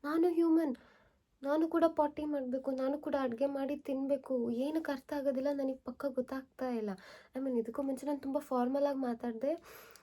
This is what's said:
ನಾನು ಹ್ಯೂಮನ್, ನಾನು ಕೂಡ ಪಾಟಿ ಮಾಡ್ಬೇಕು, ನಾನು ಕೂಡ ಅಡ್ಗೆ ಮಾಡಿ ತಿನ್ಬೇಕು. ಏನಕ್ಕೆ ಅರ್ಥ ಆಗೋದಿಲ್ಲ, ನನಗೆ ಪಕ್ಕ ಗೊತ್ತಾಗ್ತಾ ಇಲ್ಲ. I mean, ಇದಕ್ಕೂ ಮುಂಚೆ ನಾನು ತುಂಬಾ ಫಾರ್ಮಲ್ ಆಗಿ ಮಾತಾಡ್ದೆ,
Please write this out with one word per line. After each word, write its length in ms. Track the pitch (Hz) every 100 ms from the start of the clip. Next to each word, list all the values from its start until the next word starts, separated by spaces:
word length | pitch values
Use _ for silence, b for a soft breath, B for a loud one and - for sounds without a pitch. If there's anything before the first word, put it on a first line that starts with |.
ನಾನು 300 | 285 320 349
ಹ್ಯೂಮನ್, 420 | 330 330 320 311 247 b b b b _ _
ನಾನು 240 | 277 302 320
ಕೂಡ 160 | 330 330
ಪಾಟಿ 380 | 320 294 302 302
ಮಾಡ್ಬೇಕು, 460 | 294 254 262 269
ನಾನು 260 | 262 262 294
ಕೂಡ 180 | 302 277
ಅಡ್ಗೆ 260 | 262 233 277
ಮಾಡಿ 320 | 277 269 294
ತಿನ್ಬೇಕು. 760 | - 269 269 277 - 262 233
ಏನಕ್ಕೆ 400 | 233 269 320 320
ಅರ್ಥ 220 | 269 -
ಆಗೋದಿಲ್ಲ, 340 | 294 269 254 269
ನನಗೆ 240 | 285 269 262
ಪಕ್ಕ 280 | - 247 285
ಗೊತ್ತಾಗ್ತಾ 600 | 254 247 269 262 - 254
ಇಲ್ಲ. 200 | 240 214 185 B B B 262
I 40 |
mean, 200 | 269 247
ಇದಕ್ಕೂ 220 | 226 233
ಮುಂಚೆ 240 | 269 262 277
ನಾನು 140 | 285
ತುಂಬಾ 200 | 269 277
ಫಾರ್ಮಲ್ 460 | 285 254 247 277 285
ಆಗಿ 140 | 269
ಮಾತಾಡ್ದೆ, 600 | 254 233 240 226 269 339 B B B B